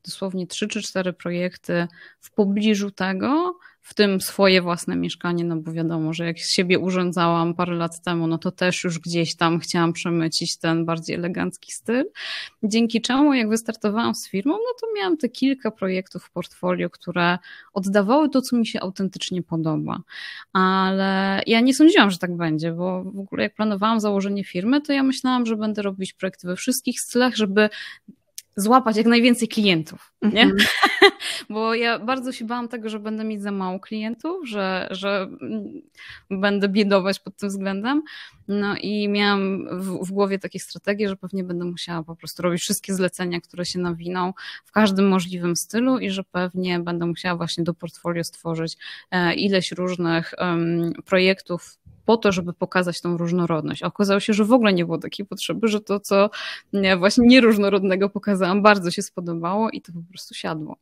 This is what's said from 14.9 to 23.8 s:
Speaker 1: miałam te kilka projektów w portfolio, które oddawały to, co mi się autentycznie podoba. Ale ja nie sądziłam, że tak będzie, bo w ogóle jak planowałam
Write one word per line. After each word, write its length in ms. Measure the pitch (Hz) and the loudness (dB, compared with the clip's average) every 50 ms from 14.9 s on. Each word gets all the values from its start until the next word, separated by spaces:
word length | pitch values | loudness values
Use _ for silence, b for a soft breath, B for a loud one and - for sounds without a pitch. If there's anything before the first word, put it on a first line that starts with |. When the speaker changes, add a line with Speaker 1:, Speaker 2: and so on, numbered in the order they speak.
| 440 | -4
Speaker 1:
miałam 200 | 415 392 370 339 | -2 0 0 0
te 120 | 311 - 226 | 0 0 -4
kilka 420 | - - 262 269 277 269 - 220 | -2 0 0 0 0 0 -4 -6
projektów 540 | 214 _ 196 190 185 185 190 - - 180 - | -4 _ -4 -2 -2 -4 -6 -8 -14 -16 -16
w 60 | - | -10
portfolio, 600 | _ 175 180 - _ - - 180 180 175 175 175 | _ -10 -10 -10 _ -6 -2 -2 0 0 -2 -6
które 480 | - - - 180 175 180 175 175 175 185 B B B B B B _ | -6 -10 -12 -6 0 2 2 2 2 0 B B B B B B _
oddawały 540 | 202 185 196 196 208 196 196 247 302 311 285 | -4 -2 2 2 2 4 6 4 4 4 4
to, 120 | 302 262 | 2 2
co 140 | 254 - 247 | 2 2 0
mi 100 | 240 226 | 0 0
się 140 | 226 - - | 0 -4 -6
autentycznie 640 | - 190 190 - 196 185 - 180 - - 185 180 | -6 -6 -4 -4 -4 -4 -4 -6 -8 -6 -4 -6
podoba. 580 | 165 _ 165 165 156 160 156 151 151 160 - - - B B B B B B B B B | -4 _ -4 -2 0 0 -2 -2 -2 -4 -8 -8 -10 B B B B B B B B B
Ale 880 | _ 190 185 185 190 190 190 190 190 190 190 196 190 190 196 196 196 196 - | _ 2 2 4 4 2 2 2 2 2 2 2 2 0 0 0 0 -2 0
ja 140 | - 226 226 | 2 2 4
nie 140 | 240 262 262 | 4 4 6
sądziłam, 360 | - 302 320 403 370 233 196 | 8 6 8 8 8 6 6
że 80 | 180 170 | 4 0
tak 180 | - 175 175 | -4 -4 -2
będzie, 360 | 170 175 160 156 156 160 165 | -2 -2 0 0 0 -2 -4
bo 320 | 165 170 180 185 185 185 185 | -4 -2 -4 -4 -4 -4 -8
w 140 | 190 196 196 | -8 -10 -12
ogóle 240 | 196 - - - | -10 -8 -4 -4
jak 120 | 214 208 _ | -4 -4 _
planowałam 460 | - 214 220 208 190 | -2 -2 -2 0 0